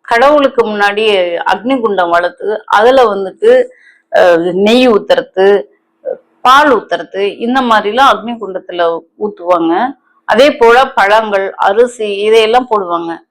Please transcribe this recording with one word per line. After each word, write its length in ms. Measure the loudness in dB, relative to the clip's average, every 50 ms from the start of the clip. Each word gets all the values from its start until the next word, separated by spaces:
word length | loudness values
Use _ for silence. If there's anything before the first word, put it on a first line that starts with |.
கடவுளுக்கு 640 | _ -2 0 2 2 4 2 2 2 0 0 0 -2
முன்னாடி 380 | -2 -2 -2 -2 -2 -2 -2 -2 0 0 0 0 -2 -4 -6 -2
அக்னி 360 | -4 -4 -4 -2 -4 -4 -2
குண்டம் 300 | -2 -2 -2 -2 -2 0
வளர்த்து, 520 | 0 0 -2 -2 -6 _ -8 -6 -6 -6 -4
அதுல 380 | -2 0 2 4 4 4 4 2
வந்துட்டு, 460 | 2 0 -4 -6 -8 -8 _ 0 2 2 2 0 -2 -6 _ _ _ _ _ _ _ 0
அஹ், 400 | 2 2 2 2 2 0 -2 -2
நெய் 360 | 0 0 2 2 4 4 4
ஊத்துறது, 760 | 2 0 0 0 -2 -2 -2 -6 _ 0 2 2 2 2 -2 _ _ _ _ _ _ _ _ -12 -12 -12 _ _ _ _
பால் 360 | _ 4 4 4 4 4 2
ஊத்துறது, 640 | 0 -2 -6 -8 -8 -8 -10 -8 -6 -6 -6 -6 -6
இந்த 220 | -6 -4 -2 -2
மாதிரிலாம் 500 | 0 0 0 0 0 -2 0 2 2 2
அக்னி 260 | 2 0 -4 -12 -12
குண்டத்துல 640 | -10 -12 -10 -10 -12 -12 -12 -6 -2 -2 -2 -2 -4 -10 _ _ _
ஊத்துவாங்க. 560 | -10 -10 -8 -10 -4 -2 -2 0 0 -2 -2 -2 -2 -4 -6 _ _ _ _ _ _
அதே 320 | -4 2 2 2 2 2
போல 280 | 2 2 4 4 4 2
பழங்கள், 680 | 0 0 -2 0 2 2 0 0 0 -4 -4 -4 -4 -6
அரிசி, 600 | -4 -2 -2 2 2 0 0 0 -8 -8 -6 -6
இதையெல்லாம் 520 | -4 -2 2 2 2 2 4 2 0 0 0
போடுவாங்க. 460 | -4 -4 -2 -4 -6 -6 -6 -8 -12 -12 _ _